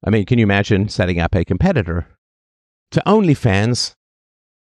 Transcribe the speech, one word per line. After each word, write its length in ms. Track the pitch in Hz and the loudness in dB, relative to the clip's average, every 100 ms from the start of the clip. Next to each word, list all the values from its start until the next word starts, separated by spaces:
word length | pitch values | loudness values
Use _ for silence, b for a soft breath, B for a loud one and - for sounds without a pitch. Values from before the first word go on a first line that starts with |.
I 60 | - | 0
mean, 160 | 107 98 | -2 0
can 120 | 120 | 2
you 40 | |
imagine 460 | 107 101 101 104 107 | 2 2 2 0 0
setting 300 | - 90 87 | -2 -2 0
up 160 | 85 | 0
a 100 | 92 | -2
competitor 600 | 87 92 180 170 85 85 - _ _ _ _ _ _ _ _ | -2 0 0 0 -2 -6 -8 _ _ _ _ _ _ _ _
to 120 | - - | -4 0
OnlyFans 880 | 214 190 139 123 95 107 120 - _ _ _ _ _ _ _ | 2 2 0 0 0 0 -2 -6 _ _ _ _ _ _ _